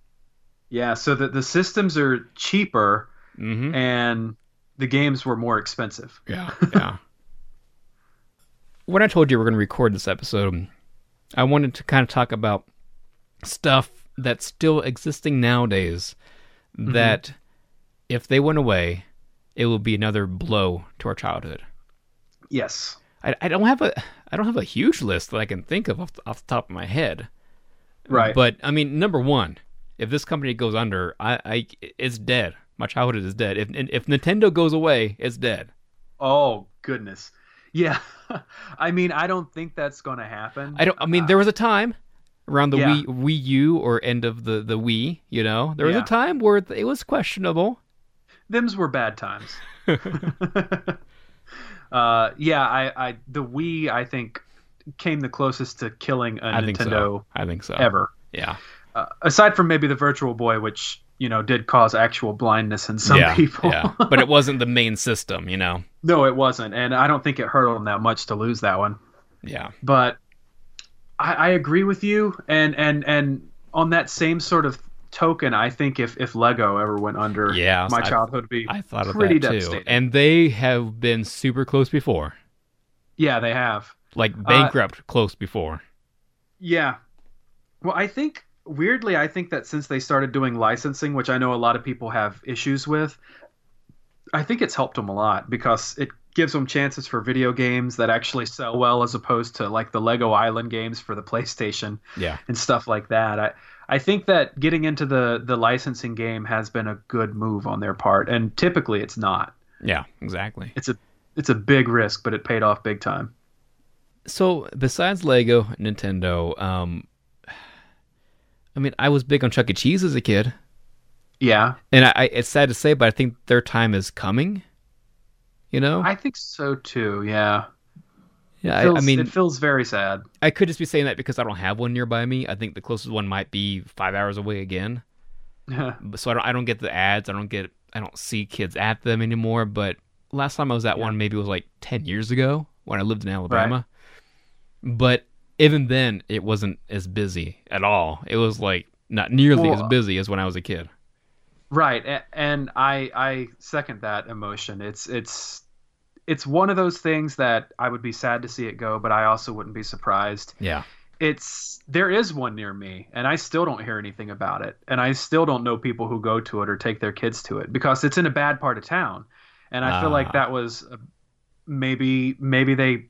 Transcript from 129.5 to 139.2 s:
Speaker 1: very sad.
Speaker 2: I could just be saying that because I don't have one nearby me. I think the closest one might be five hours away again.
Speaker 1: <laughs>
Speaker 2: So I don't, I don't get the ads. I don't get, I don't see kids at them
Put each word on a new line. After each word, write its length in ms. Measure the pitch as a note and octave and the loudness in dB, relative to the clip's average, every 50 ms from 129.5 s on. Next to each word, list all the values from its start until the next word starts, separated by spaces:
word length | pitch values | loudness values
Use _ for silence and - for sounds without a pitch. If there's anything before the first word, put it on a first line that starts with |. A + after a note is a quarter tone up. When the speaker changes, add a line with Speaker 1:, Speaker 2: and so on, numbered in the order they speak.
| C#3+ B2+ | 0 0
Speaker 1:
very 260 | D3+ D3 C#3 C3 A#2+ | 0 2 2 2 0
sad. 380 | - - G2+ G2 G2 G2 G2 - - _ _ | 0 -2 -2 -2 -2 -2 -4 -8 -14 _ _
Speaker 2:
I 80 | - D#3 | 2 2
could 180 | - - G3 E3 | 4 4 2 2
just 120 | D#3+ - | 2 -2
be 60 | E3 | -4
saying 200 | - - D3+ C#3+ | -2 0 2 2
that 120 | C#3 A2 - | 2 0 -2
because 200 | C3 - B2 - | -4 -6 -4 -4
I 60 | A#2+ | -4
don't 140 | A2 G2+ F2+ | -4 -4 -4
have 200 | F#2+ F#2+ G#2 G#2+ | -2 -2 -2 -2
one 160 | A#2+ A#2+ A#2+ | -2 -2 -2
nearby 320 | B2 B2 A#2 A#2 A#2 A#2+ | -2 -2 -2 -2 -2 0
me. 220 | B2 B2+ C3 C3 - | -2 -2 -2 -4 -4
I 80 | G2 | -6
think 180 | G2 A2+ G#2 D2+ | -6 -6 -8 -8
the 80 | G2 | -10
closest 300 | - - A#2+ G#2 - - | -8 -8 -8 -6 -6 -6
one 160 | A2 G#2+ G2+ G2 | -6 -4 -4 -4
might 240 | F#2+ G2 G2 - | -4 -4 -6 -6
be 300 | - G2+ G2+ G2+ G2 F#2 | -4 -4 -4 -4 -4 -6
five 340 | - - - - F#2+ F#2+ F#2+ | -8 -12 -8 -4 -4 -2 -2
hours 220 | G2 G2+ G2+ G2 G#2 | -2 -2 -2 -4 -4
away 240 | G2+ G#2+ G#2+ G2 | -6 -6 -6 -6
again. 420 | G2 F#2+ F#2+ F#2 F#2+ A2 A#2+ A#2+ - _ | -6 -6 -6 -6 -6 -6 -8 -10 -12 _
Speaker 1:
<laughs> 40 | _ _ - - - - - - - - _ - C3 B2+ C#3+ B2 A#2 - - G2+ G#2 | _ _ -20 -18 -18 -16 -16 -18 -20 -20 _ -8 -6 -6 -6 -6 -8 -10 -14 -14 -14
Speaker 2:
So 140 | A2 - B2 | -8 -6 -4
I 40 | A#2 | -2
don't, 100 | A#2 - | -2 -2
I 60 | B2 | -2
don't 140 | A#2+ B2 B2 | -2 -2 -2
get 140 | A#2 A2+ G#2+ | -4 -4 -4
the 140 | A2 F#2+ - | -6 -6 -2
ads. 340 | F2+ F#2+ G2 G2+ G#2+ G#2 - | 0 0 0 0 0 -2 -6
I 60 | G2 | -8
don't 140 | G2+ G#2 G#2 | -8 -8 -8
get, 240 | G#2 G2 F#2+ F#2 - _ _ _ - | -8 -8 -8 -10 -14 _ _ _ -10
I 60 | A2 | -10
don't 160 | G#2+ - - - | -10 -10 -12 -14
see 280 | - - A#2 G#2+ G#2 | -12 -8 -6 -6 -6
kids 300 | - - - G#2 F2 - | -6 -6 -6 -6 -6 -4
at 260 | - G2+ A2 A2+ - | -2 -2 -2 -2 -2
them 200 | - A#2+ A2+ A2+ | -2 -2 -2 0